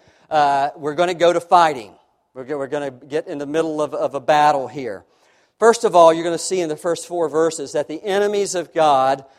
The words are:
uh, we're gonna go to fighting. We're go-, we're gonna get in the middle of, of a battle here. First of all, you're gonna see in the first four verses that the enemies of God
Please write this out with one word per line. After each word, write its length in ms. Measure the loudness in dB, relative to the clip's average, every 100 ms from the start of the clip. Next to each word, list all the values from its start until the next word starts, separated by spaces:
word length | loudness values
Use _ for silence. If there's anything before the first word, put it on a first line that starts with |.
| _ _ _
uh, 400 | 0 2 2 -2 -4
we're 180 | -6
gonna 200 | -2 -2
go 180 | 4 2
to 80 | 2
fighting. 520 | 2 4 4 0 -12 _ _ _ _
We're 100 | -18
go-, 140 | -10 -8
we're 100 | -6
gonna 220 | -8 -8
get 380 | -12 -8 -8 -6
in 100 | -10
the 80 | -4
middle 360 | -4 -2 -4
of, 100 | -4
of 220 | -4 -6
a 60 | -4
battle 460 | 0 4 4 2 -4
here. 380 | -8 -10 -10 _ _ _ _ _ _
First 260 | 2 4
of 100 | 2
all, 180 | 6 6
you're 120 | 4
gonna 140 | -2 -6
see 220 | -4 -4
in 80 | -4
the 80 | -4
first 300 | -6 -6 -6
four 220 | -4 -2
verses 440 | 0 0 -2 -6
that 140 | -6 -6
the 160 | -8
enemies 540 | -4 -2 0 -2 -2 -6
of 160 | -6
God 520 | 0 2 4 2 -2 -6